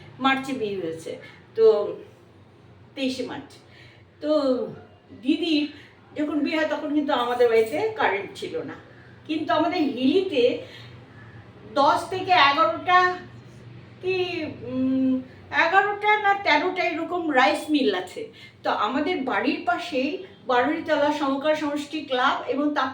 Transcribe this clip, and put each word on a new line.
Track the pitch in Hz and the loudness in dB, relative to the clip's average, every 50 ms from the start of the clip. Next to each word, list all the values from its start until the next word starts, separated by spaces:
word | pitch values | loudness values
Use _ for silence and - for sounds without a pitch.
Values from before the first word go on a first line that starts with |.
| - - - - | -20 -20 -14 -2
মার্চে | 254 262 269 262 262 - 262 | 0 0 0 0 -2 -6 -6
বিয়ে | 214 220 208 202 190 | -6 -4 -4 -4 -6
হয়েছে, | 170 160 160 165 - 165 - - - - - - - - - | -6 -6 -8 -8 -10 -12 -12 -12 -14 -20 -20 -20 -20 -12 0
তো | 220 226 220 214 208 202 - - - - - - - - - - - - - - - - - - - - - - | 6 6 6 6 6 2 -4 -6 -10 -14 -20 -20 -20 -20 -20 -20 -20 -20 -20 -20 -20 -20 -20 -20 -20 -20 -18 -8
তেইশে | - 269 254 254 254 233 | -4 -4 -4 -2 -4 -6
মার্চ। | - - - - - - - - - - - - - - - - - _ _ | -8 -8 -12 -14 -16 -20 -20 -20 -20 -20 -20 -20 -20 -20 -20 -20 -20 _ _
তো | - 294 302 302 277 269 254 247 220 - - - - - - - _ _ - 196 202 | -2 2 2 2 4 2 0 0 -2 -6 -8 -14 -18 -20 -20 -20 _ _ -20 -8 0
দিদির | 254 330 - 349 339 311 294 294 - - - - - - - - - - - | 0 0 0 2 0 0 0 0 -2 -6 -14 -20 -20 -20 -20 -20 -16 -6 -6
যখন | 302 302 320 294 | -4 -2 0 -2
বিয়ে | 277 - 320 | -2 0 0
হয় | 311 311 302 | 0 0 0
তখন | 294 294 311 285 285 | -2 -4 -4 -2 -2
কিন্তু | 302 285 - 285 | 0 0 2 0
আমাদের | 247 240 240 247 247 247 233 | 0 0 -2 2 4 4 6
বাড়িতে | 226 226 220 226 294 - 220 220 - | 6 4 2 2 0 -2 -2 -2 -2
কারেন্ট | - 247 202 196 196 196 160 - | 0 0 0 0 -2 -6 -8 -12
ছিল | - 208 175 165 160 - | -12 -12 -8 -8 -8 -8
না, | 156 160 - - - - - - - - - - | -8 -12 -14 -16 -20 -20 -20 -20 -20 -20 -20 -10
কিন্তু | - 311 311 - - 339 | -6 -6 -6 0 0 2
আমাদের | 311 330 339 359 359 | 2 2 2 2 0
হিলিতে | 302 254 220 240 254 269 330 392 381 - 311 262 233 254 - - - - - - - - - - - - - - - - - - - - - - - - - | 0 0 0 2 2 4 4 4 2 2 2 2 2 2 2 0 -6 -12 -16 -20 -20 -20 -20 -20 -20 -20 -20 -20 -20 -20 -20 -20 -20 -20 -20 -20 -20 -6 0
দশ | 285 277 302 - - - - | 4 4 4 4 2 0 -4
থেকে | 381 370 370 370 359 | -6 -6 0 2 4
এগারোটা | 359 277 277 277 311 330 320 320 294 - 370 359 359 370 359 349 302 - - - - - - - - - - - - - - - - - | 6 6 4 4 4 2 2 2 -2 0 4 4 6 6 4 0 -4 -10 -14 -18 -20 -20 -20 -20 -20 -20 -20 -20 -20 -20 -20 -20 -8 -4
কি, | 370 370 370 359 359 359 330 311 277 - - 220 | -4 -2 -2 -2 -2 -4 -6 -6 -8 -10 -12 -12
উম, | 240 254 254 262 262 262 262 262 262 254 262 262 - - - - - - 277 320 | -8 -4 -2 -2 0 0 2 2 2 0 0 -2 -8 -16 -20 -16 -6 0 0 0
এগারোটা | 330 349 392 403 415 415 - 415 415 427 415 | 4 4 4 2 2 -2 -2 2 2 2 2
না | 415 403 403 | 2 2 0
তেরোটা | 392 403 339 294 302 339 359 359 370 339 | 0 2 2 2 2 2 0 -2 -2 -2
এরকম | 349 320 311 330 311 359 349 339 311 | -2 -2 -4 -6 -6 -6 -4 -4 0
রাইস | 285 254 262 294 311 277 - - | 2 4 4 4 2 0 -2 0
মিল | 302 285 247 208 190 | 0 2 2 2 0
আছে। | 180 180 - - 165 147 - - - - - - - - | 0 -4 -8 -10 -12 -12 -14 -14 -20 -20 -20 -20 -8 -4
তো | 285 | -2
আমাদের | - - 208 285 254 285 294 370 359 285 254 | -2 0 -2 -2 -2 -2 -2 -2 -2 -2 -2
বাড়ির | 254 208 196 226 277 339 - - | -2 -2 0 0 0 -2 -2 -2
পাশেই | 359 349 330 - - 302 254 262 302 294 - - - - - - | -2 -2 -2 -4 -4 -2 -2 -2 -2 -4 -6 -10 -14 -18 -20 -4
বারুইতলা | - 254 247 254 277 311 330 - 320 302 285 285 302 294 | 0 2 2 2 2 0 -2 0 0 0 2 2 2 2
সমকার | - 285 269 269 277 - 311 311 | 0 -2 -2 -2 -2 0 0 0
সমষ্টি | 302 311 294 285 294 - - - 311 | 0 0 -4 -4 -4 -6 -6 -8 -10
ক্লাব | 269 - 262 247 254 277 - - - - | -6 -4 -2 0 2 2 0 0 -4 -4
এবং | 254 269 294 294 294 | -2 -2 0 0 0
তার | 294 262 269 | -2 -2 -4